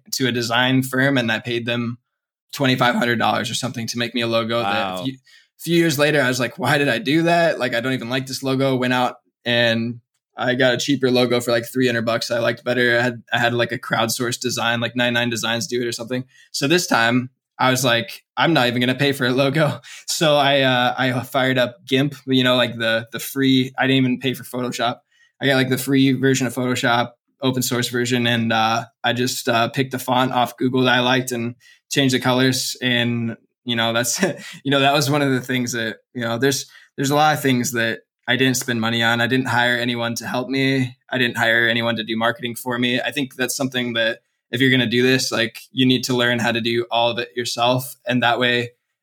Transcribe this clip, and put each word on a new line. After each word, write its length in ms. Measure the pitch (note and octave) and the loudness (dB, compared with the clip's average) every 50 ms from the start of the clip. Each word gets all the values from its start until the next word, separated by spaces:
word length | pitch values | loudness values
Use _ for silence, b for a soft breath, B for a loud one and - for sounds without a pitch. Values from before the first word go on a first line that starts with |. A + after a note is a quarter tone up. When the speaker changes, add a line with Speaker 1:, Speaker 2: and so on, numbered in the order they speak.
| _ - - | _ -10 -4
Speaker 1:
to 140 | - C3+ B2 | -2 -2 0
a 40 | |
design 500 | A#2 A#2+ A#2 A2 A2+ A#2+ B2+ B2+ C3 C3 | 0 -2 -2 0 0 2 2 4 2 2
firm 360 | B2+ C3 - C3 C3 C#3 C#3 C3 | 0 0 0 0 0 2 2 0
and 140 | A#2+ A2+ | 0 0
I 80 | A2+ G#2+ | -2 -4
paid 260 | - A#2+ A#2+ A#2 A#2 | -4 -4 -6 -4 -4
them 340 | A#2+ A#2 A#2+ A#2+ A#2 A#2+ - _ _ _ _ _ _ _ _ _ _ | -4 -4 -4 -4 -6 -8 -10 _ _ _ _ _ _ _ _ _ _
twenty-five 440 | - - C#3+ C3 B2+ B2+ C3 B2 A#2+ | -4 0 2 2 4 4 4 2 2
hundred 240 | A2+ A#2+ A#2+ A#2+ A2 | 2 0 0 0 2
dollars 300 | A2 A2 G#2 G#2+ G#2+ B2 | 2 0 0 0 -2 -4
or 20 | C3 | -4
something 340 | - - A#2 B2+ A#2+ A2+ A2 | -6 -6 -6 -6 -6 -8 -6
to 100 | - A#2+ | -6 -4
make 180 | A#2+ A2+ - | -6 -4 -4
me 60 | B2 | -2
a 60 | A#2 A2+ | -2 0
logo 320 | A2+ A2+ A2+ A2+ A#2 A#2 | 0 0 0 0 -2 -2
that 60 | A#2 | -2
Speaker 2:
Wow. 360 | G2 G2+ G#2+ G#2+ F#2+ F#2 F#2 | 0 -2 -2 -2 -4 -4 -6
Speaker 1:
a 20 | F2+ | -6
few, 140 | C3 C3 C3 _ b b b b b b b | -8 -8 -10 _ b b b b b b b
few 180 | - E3 E3 E3+ | -4 0 2 4
years 220 | E3+ E3+ C#3+ C3+ | 4 4 2 2
later, 220 | D3 D3+ D3+ D3 | 2 2 4 2
I 60 | C3+ B2+ | 2 2
was 120 | C3 A#2+ | 0 0
like, 180 | B2+ A#2 - - | -2 -4 -4 -4
"Why 200 | C3+ A#2+ D3+ D3 | -2 0 2 2
did 120 | C#3+ C#3 | 2 2
I 80 | A#2 A2+ | 0 0
do 260 | A2+ C3 C#3+ E3 E3 | 0 0 2 2 2
that? 360 | E3 E3+ E3+ E3+ D#3+ C#3 - | 4 4 4 2 2 2 0
Like, 140 | A#2+ B2+ A#2+ | -2 -2 -2
I 60 | A#2 | -2
don't 140 | A#2 D3+ C3 | -2 -2 -2
even 160 | - - A#2 | -4 -4 -4
like 160 | B2 C3+ C3 | -4 -6 -6
this 180 | C3+ C3 - C3+ | -6 -8 -6 -4
logo." 320 | C3+ C3+ C3 C3+ C3+ C3 | -2 0 0 2 2 0
Went 180 | B2+ B2+ B2 B2+ | 0 0 0 2
out 240 | B2+ B2+ B2 - - _ _ _ _ - | 2 0 0 -2 -6 _ _ _ _ -4
and 560 | A#2+ A#2+ A#2 A#2+ A#2 A2+ A2+ A2+ A#2 A#2+ A#2 - _ _ _ _ _ _ - | 0 2 2 2 2 2 0 -2 -4 -8 -10 -14 _ _ _ _ _ _ -4
I 180 | A#2 B2+ B2 | -2 0 2
got 180 | B2 C3+ B2+ A#2+ | 2 4 2 2
a 40 | A#2+ | 2
cheaper 340 | - - C#3+ C3 C3+ B2+ | 0 0 0 0 2 2
logo 280 | B2+ B2 B2 A#2+ A#2+ A#2+ | 2 4 2 2 2 0
for, 120 | A#2+ - | 0 0
like, 140 | A#2 A#2 A#2 | 0 0 -2
three 200 | - - C3 C3 | -2 -2 0 0
hundred 200 | B2 A#2 A#2 A2 | 2 2 0 0
bucks. 260 | A2+ A2+ A#2 - - | 0 -2 -2 -2 -2
I 80 | - A#2+ | -2 -2
liked 240 | A#2 A#2 A#2+ A#2 - | 0 -2 -2 -2 -2
better. 340 | B2 B2 B2 B2 B2 A#2 A#2 | -2 0 2 2 2 4 2
I 40 | |
had, 220 | A#2+ B2 A#2+ A#2 - - | 2 0 -2 -6 -8 -4
I 60 | - A#2 | -2 0
had, 160 | A#2+ A#2+ A#2+ | 0 0 0
like, 180 | A#2+ A#2+ A2+ | 0 -2 -2
a 80 | B2 C3+ | -4 -6
crowdsourced 600 | - - - A2+ A2+ A#2 A2+ - B2+ A#2+ A#2+ - | -6 -2 -2 0 0 0 -2 -4 -4 -4 -4 -4
design, 400 | - B2 A2+ A#2 A2 A#2 A#2 A#2 | -6 -6 -4 -2 -2 0 0 -2
like, 160 | A#2 A2+ - | -2 -4 -2
nine 180 | B2 A#2+ B2 A#2+ | 0 0 2 2
nine 160 | A#2 A#2+ A#2+ | 0 0 0
Designs 380 | A#2 A2 A#2 A#2 A#2 A#2 A#2 - | -2 -2 -2 -2 -2 -2 -4 -4
do 140 | B2 B2 | -4 -4
it 60 | A#2+ A#2+ | -4 -4
or 40 | |
something. 340 | A2+ - A#2 A2 B2+ B2+ B2+ _ b b b b | -6 -8 -8 -6 -6 -6 -8 _ b b b b
So 160 | b - D3 C#3 | b -2 0 2
this 200 | D#3+ F3 F3 - | 2 2 2 2
time 420 | - A#2+ A2+ A#2 A#2+ B2+ B2 B2+ _ _ _ _ _ - | 2 2 4 4 2 0 0 -4 _ _ _ _ _ -2
I 100 | B2+ B2+ | 0 2
was 160 | C3 A#2+ B2 | 2 2 2
like, 380 | B2 A#2 A#2 A2+ - - - _ _ - | 2 2 0 0 -4 -10 -16 _ _ -2
"I'm 180 | - B2+ D#3 E3 | 0 2 2 4
not 140 | C#3+ B2 B2 | 4 2 2
even 120 | A#2 B2 | 2 0
gonna 160 | B2 B2 C3 | 0 0 0
pay 160 | C3 C#3+ C#3+ C3 | 2 0 0 0
for 120 | - C3 | 0 0
a 60 | A#2+ | 0
logo." 480 | B2+ B2+ C#3 C#3 C3 D#3+ D#3 C#3+ A#2+ - B | 2 2 0 0 2 2 0 0 -2 -4 B
<laughs> 60 | B B B B B | B B B B B
So 280 | - - E3+ D#3 D3 | -4 0 2 4 4
I, 260 | D3 C#3 C#3 C#3+ C#3 | 4 4 4 4 4
uh, 320 | C3+ C3 B2+ B2 B2 B2 A#2 A#2 | 4 2 2 2 2 0 0 0
I 260 | C3 C3 B2 B2+ A#2 | -2 -2 -2 -4 -4
fired 340 | - - C#3 B2+ C3 C3 B2+ | -4 -2 0 0 2 2 2
up 260 | B2 A#2+ - - - | 0 0 -2 -8 -6
gimp, 300 | - C3 C3 C#3 D3 C#3+ - - C3 | -2 0 0 0 0 -4 -8 -4 0
you 160 | C3 B2+ B2+ | 0 2 2
know, 120 | B2+ B2+ | 4 2
like, 200 | B2+ A#2+ A2+ A2 A#2 | 2 2 0 -2 -2
the, 300 | A#2 A2+ A2+ A2+ A2+ - | -2 0 0 0 -2 -4
the 80 | - A2+ | -10 -10
free, 540 | - - - C3+ C3+ C3 C3 C3 B2+ C3+ - | -10 -8 -4 0 2 2 4 2 2 0 -2
I 120 | - B2+ C3 | -2 0 2
didn't 180 | C3 C3 C3 | 2 2 2
even 140 | B2+ B2 - | 2 0 -2
pay 160 | - C3+ A#2+ | -4 -4 -6
for 80 | - - | -6 -8
Photoshop. 560 | - - B2+ B2+ A#2+ A#2 - A#2+ A#2 B2+ - _ b b b b b b b | -10 -8 -6 -6 -6 -4 -2 -2 -2 -2 -4 _ b b b b b b b
I 60 | C3 C3+ | 0 0
got, 80 | C#3 | 2
like, 140 | C3 C3 B2+ | 2 2 0
the 100 | C3 B2+ | 0 -2
free 320 | - C3+ C#3 C3+ C3+ C3+ | 0 2 2 4 4 4
version 340 | C3 B2+ B2+ C3+ C3 C3 C3+ | 2 2 2 2 2 2 0
of 80 | A#2+ A2 | -2 -2
Photoshop, 600 | C3+ B2 B2 B2+ B2 - B2+ A#2 A#2+ A#2+ A#2+ - _ _ _ _ - | -2 -2 -2 -2 0 0 2 2 2 0 -2 -6 _ _ _ _ -4
open 220 | - C3+ C3 C3 B2 | -2 -2 0 0 -2
source 240 | - B2+ A#2+ A#2+ A#2+ | -2 -2 -2 -2 -2
version. 400 | B2 B2 A#2+ A#2 B2+ B2 A#2+ A#2+ | -2 -2 -2 0 0 0 0 0
And, 260 | A#2+ A#2 A#2 A2+ A2+ | 0 0 0 0 0
uh, 320 | A2+ A2 A2 A2+ A#2 A#2 - _ _ - | 0 0 0 0 -2 -4 -8 _ _ -2
I 100 | B2 A#2+ | -2 0
just, 360 | A#2+ B2 B2 - - - - | 0 -2 -2 -4 -4 -2 0
uh, 200 | A#2 A2+ A#2 A2+ | 2 2 0 0
picked 260 | - - C3+ C3 C3 | 0 -2 -4 -2 -4
a 40 | B2+ | -8
font 320 | - - B2+ B2 C3 B2+ | -4 -2 0 0 0 0
off 260 | - B2 B2 A#2+ - - | 0 0 -2 -2 -2 -2
Google 260 | C3+ B2+ C3 B2+ B2+ | -2 0 0 2 2
that 100 | B2+ A#2+ | 4 4
I 60 | B2+ | 2
liked 320 | B2 B2 B2+ C3 B2 B2+ | 2 2 2 0 0 -2
and 240 | B2 A#2 A#2+ B2 A#2+ _ b b b b b b | -4 -6 -6 -6 -8 _ b b b b b b
changed 220 | - D3 C#3 C3 B2 | 0 2 2 2 2
the 60 | B2 | 2
colors. 580 | B2 C3 B2 B2+ C3 C3 B2+ B2+ - - - - B2 | 2 2 2 4 4 2 2 0 -4 -6 -6 -4 -2
And, 520 | B2+ B2 A#2+ A#2+ A#2+ A#2+ A#2 A#2 A#2 A2+ - _ _ _ _ - | 0 0 2 0 0 -2 -2 -4 -6 -8 -10 _ _ _ _ -8
you 100 | A#2+ A#2+ | -6 -4
know, 180 | A2+ A2+ A#2 A2+ | -2 -2 0 0
that's, 280 | A#2 B2 - - - | 0 -2 -2 -2 -2
<laughs> 420 | F#3 F3 - - - - - E3 - | -2 -2 -4 -6 -12 -18 -16 -10 -4
you 60 | C3+ | 0
know, 100 | C#3 C#3 | 2 2
that 140 | C3+ C#3 C#3+ | 4 4 2
was 160 | D3+ C#3 C3 | 2 2 2
one 140 | C#3+ D3 C#3+ | 0 2 2
of 80 | C#3 | 2
the 100 | C3 B2 | 0 0
things 300 | B2+ - B2+ B2+ B2 A#2 | -2 -2 -2 -2 -2 -4
that, 300 | A2+ A#2 A2+ A2 G#2 - _ _ - | -4 -4 -4 -6 -8 -10 _ _ -10
you 80 | B2+ | -6
know, 160 | A#2+ A2+ A#2 A#2 | -6 -4 -2 0
there's, 300 | B2+ C#3 C3+ C3+ - - B B B B B - | 0 0 0 0 -4 -10 B B B B B -4
there's 120 | C#3 C3+ | -2 0
a 60 | D3 | 2
lot 180 | D3 D3+ D#3 D3+ | 4 4 4 2
of 80 | D3 | 2
things 300 | D3 C3+ B2+ A#2+ A#2+ - | 2 2 2 2 0 -2
that 300 | C#3 A#2 A2+ A2+ A2 - - _ _ _ _ - | -2 -2 -2 -2 -2 -4 -8 _ _ _ _ -2
I 80 | B2 | 0
didn't 220 | B2 C3+ C3 B2+ - | 2 2 2 2 0
spend 220 | - - A#2+ A2+ | -2 -4 -2 -2
money 220 | A2 A2+ A#2 A#2 | -2 0 0 0
on. 200 | A#2 A#2 A#2 A#2 | 2 2 2 2
I 60 | A#2 A#2 | 2 2
didn't 200 | C3 C3 B2+ B2+ | 0 0 0 0
hire 280 | A#2+ B2 A#2+ B2 A#2+ | 0 2 2 2 0
anyone 380 | A#2+ A#2+ B2 A#2+ A#2 A#2 A#2 A#2 | 0 -2 -2 -2 -2 -4 -4 -4
to 120 | A2+ A2+ G2 | -6 -6 -6
help 220 | G2 B2 B2+ G#2+ | -4 -4 -4 -4
me. 460 | C3+ C3+ C3+ C3+ C3+ C3+ B2+ B2 - _ _ - | -2 0 0 0 0 0 -2 -4 -6 _ _ -6
I 80 | - B2+ | -4 -2
didn't 200 | B2+ A#2+ A2+ B2 | -2 -2 0 0
hire 300 | A#2+ A2+ A2+ A#2 A#2 A#2 | 2 2 4 4 4 2
anyone 280 | A2+ A#2 A#2 A#2 A#2 | 2 0 0 -2 -2
to 80 | A2 A2 | -4 -4
do 120 | A2+ A2+ | -6 -4
marketing 380 | A2 A2+ A#2 A#2+ - B2 A#2+ A2+ | -2 0 -2 -2 -2 -6 -10 -10
for 220 | - - C3 B2 A#2+ | -8 -8 -6 -4 -2
me. 240 | B2+ B2 B2 B2+ | 0 0 0 0
I 100 | - A#2+ | -2 -2
think 240 | B2 D3 C#3 C3 - | -4 -4 -6 -6 -4
that's 200 | - B2+ B2 - | -4 -4 -4 -4
something 380 | - C3+ C3 C3 B2+ B2 A#2+ A#2 | -4 -4 -4 -4 -4 -4 -4 -2
that 260 | A#2 A2+ A2 A#2+ - _ _ _ _ _ _ | -2 0 -2 -2 -4 _ _ _ _ _ _
if 100 | - B2 | -2 2
you're 80 | C3+ C3 | 2 4
gonna 160 | B2+ C3 B2 | 4 4 2
do 160 | A2 A2+ A#2+ | 2 2 2
this, 300 | B2 B2+ C3 C3 B2+ - | 4 4 2 2 0 0
like, 300 | - A2+ A2+ A2 - - - - | -2 -2 -2 -2 -4 -10 -20 -8
you 160 | - B2 C3 B2+ | -2 0 2 2
need 160 | C3 B2 A#2+ | 2 2 0
to 120 | - B2+ | 0 0
learn 220 | A#2+ A#2+ A#2+ B2 A#2+ | 0 2 2 0 0
how 140 | A2+ A#2+ | 0 0
to 100 | A#2 A#2 | 0 -2
do 240 | A2 A#2 A#2 A#2 A#2 - | -2 -2 -2 -2 -2 -2
all 180 | A#2 A#2 A#2 A#2+ | 0 0 0 0
of 80 | A2+ A#2 | 0 -2
it 120 | A#2 - - | -6 -8 -6
yourself. 600 | B2 A#2 A#2 - - D3 D3+ D#3 B2+ C3+ - - - - | -6 -6 -6 -2 0 0 2 2 0 -2 -6 -12 -10 -6
And 160 | - B2 B2 | -2 0 0
that 160 | A#2+ A#2 A#2 A2+ | 2 2 2 2
way, 360 | B2+ B2 B2 A#2+ A#2+ A#2+ - _ _ _ _ _ | 2 2 2 0 -2 -4 -8 _ _ _ _ _